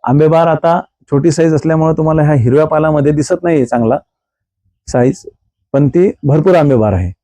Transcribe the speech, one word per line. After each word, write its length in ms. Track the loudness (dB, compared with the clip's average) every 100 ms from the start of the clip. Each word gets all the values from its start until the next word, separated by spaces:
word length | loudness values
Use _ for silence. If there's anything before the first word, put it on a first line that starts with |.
आंबेबार 420 | 0 2 2 2 2
आता 340 | 0 0 -2 -4 _ _
छोटी 200 | -2 0
साईज 240 | 0 0
असल्यामुळे 420 | 0 -2 0 0 0
तुम्हाला 260 | 0 0
ह्या 120 | 2
हिरव्या 300 | 2 2 2
पालामध्ये 480 | 0 0 0 0 0
दिसत 220 | 0 -2 -4
नाहीये 240 | 0 -2 0
चांगला 320 | -2 0 -2 _ _ _ _ _ _ _ _ -6
साईज, 400 | 0 0 -2 -12 _ _ _ _
पण 160 | -2 0
ती 240 | 0 0 -2
भरपूर 320 | -2 0 2
आंबेबार 380 | 2 2 2 0
आहे. 200 | -2 -4 -8